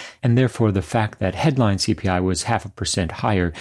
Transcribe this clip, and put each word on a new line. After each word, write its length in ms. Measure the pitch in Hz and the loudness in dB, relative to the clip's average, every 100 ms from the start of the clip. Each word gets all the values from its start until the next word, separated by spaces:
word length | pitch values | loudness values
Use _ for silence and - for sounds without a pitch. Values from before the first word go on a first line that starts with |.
| - - | -18 -4
and 160 | 120 120 | 2 4
therefore 340 | 127 - 110 | 2 2 2
the 120 | 98 | 2
fact 340 | - 117 107 - | 0 0 -2 -2
that 160 | 95 | -4
headline 460 | - 160 135 110 98 | 0 0 2 2 2
C 160 | - 90 | -2 -2
P 120 | 95 | 0
I 120 | 90 | 0
was 240 | 92 87 | 0 -2
half 220 | - 110 98 | -2 -2 -4
a 40 | |
percent 440 | - 95 - 85 | -8 -4 -2 -4
higher 380 | - 120 98 87 - | -2 0 2 0 -2